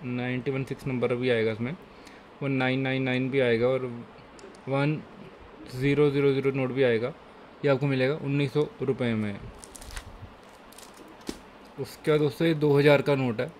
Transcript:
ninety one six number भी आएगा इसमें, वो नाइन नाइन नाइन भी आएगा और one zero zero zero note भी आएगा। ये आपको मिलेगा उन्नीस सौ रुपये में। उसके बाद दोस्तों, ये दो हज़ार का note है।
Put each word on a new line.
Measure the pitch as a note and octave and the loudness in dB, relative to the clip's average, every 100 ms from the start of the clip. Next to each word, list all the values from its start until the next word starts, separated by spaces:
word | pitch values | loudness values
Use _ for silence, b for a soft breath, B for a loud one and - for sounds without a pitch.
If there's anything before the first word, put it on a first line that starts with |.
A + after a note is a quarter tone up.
ninety | B2+ B2 B2 B2+ C3 | -6 -6 -4 -4 -4
one | C3+ | -4
six | C3 C3 C#3 | -6 -6 -4
number | B2+ A#2+ | -2 0
भी | B2 B2+ | 0 2
आएगा | A#2 A2 | 2 0
इसमें, | A2 B2 F3 - B B B B - | -2 -6 -8 -14 B B B B -8
वो | C#3 | -4
नाइन | C3 B2+ C3 | 0 0 0
नाइन | C3 C3 | 0 -2
नाइन | C3 B2+ C3 | 0 -2 0
भी | C3+ | 0
आएगा | B2 A2+ B2 | 2 4 2
और | C3 B2+ A#2+ A#2+ - - - - - - | 0 -4 -10 -14 -20 -20 -20 -20 -16 -4
one | C3+ C#3+ D#3 - - - - - - - | 0 0 -2 -8 -20 -20 -20 -20 -20 -14
zero | B2 C#3 C#3+ D3 | -2 0 4 4
zero | C#3 C#3 | 4 2
zero | C3+ C3+ | 2 0
note | C3+ B2+ | 0 -2
भी | B2+ | 2
आएगा। | B2+ A2+ B2 - - - - - | 2 2 -2 -8 -20 -20 -20 -4
ये | C#3+ | 0
आपको | C3+ C#3+ | 2 2
मिलेगा | C3+ C3 D#3 | 2 0 0
उन्नीस | C#3 C#3+ C#3+ | -2 0 0
सौ | D3 D3 - | 0 -2 -4
रुपये | C3 A#2+ A#2+ | -4 -2 0
में। | A2 G#2 G2 - - - - - - - - - - - - - - - - - - - - - - - - | -2 -4 -6 -12 -16 -18 -18 -16 -14 -16 -18 -20 -20 -20 -20 -20 -20 -20 -20 -20 -16 -14 -14 -20 -20 -20 -12
उसके | C3 - - | -12 -6 0
बाद | D3+ | 2
दोस्तों, | D3 - E3 | 2 2 0
ये | |
दो | D3+ D3+ C#3+ | 2 4 6
हज़ार | D3 C#3+ | 8 6
का | C3+ C#3 | 4 2
note | B2+ A2 | 0 -2
है। | C#3 | -6